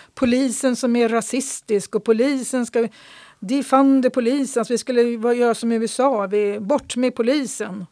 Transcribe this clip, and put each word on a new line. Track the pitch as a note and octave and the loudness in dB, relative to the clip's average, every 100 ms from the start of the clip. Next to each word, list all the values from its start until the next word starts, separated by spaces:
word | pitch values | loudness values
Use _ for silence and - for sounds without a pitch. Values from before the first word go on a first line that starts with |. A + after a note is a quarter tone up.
| - | -20
polisen | - B3+ B3 C4+ A3 C4 A#3 | -2 0 2 0 0 -2 0
som | B3 A#3+ | 0 2
är | A#3 | 2
rasistisk | A3+ A3 C4 C4+ - - G#3 G3 | 0 -2 -4 -4 -10 -2 -4 -2
och | G#3+ | -4
polisen | - A3 C4 C#4 B3 B3+ A#3+ | 0 2 2 0 -2 -4 -2
ska | A#3+ A3+ - - - - _ | -2 -2 -6 -20 -20 -20 _
defunda | F#3+ C#4 B3 C4+ C#4 C4+ B3+ | -4 -2 2 4 6 4 2
polisen. | B3+ A#3 C#4 C4+ A#3 | 0 0 0 -2 -2
Alltså, | A3 | -2
vi | A#3 | -4
skulle | - A#3+ | 0 2
ju | A#3+ A#3 | 2 0
vara, | A#3 | -2
göra | A#3+ A#3+ | 2 0
som | A3 A#3 | 0 0
i | |
U | A3+ | -2
S | A3+ - | -2 0
A, | C4+ A#3 G3 | 0 0 -2
vi, | G#3 G#3 G#3 | 0 0 -4
bort | G3+ D4+ - A#3+ | -2 -2 -2 -2
med | B3+ | -2
polisen. | B3 A3+ D4 A#3+ - G#3+ F#3+ F3 | 0 0 0 -2 -6 -8 -8 -12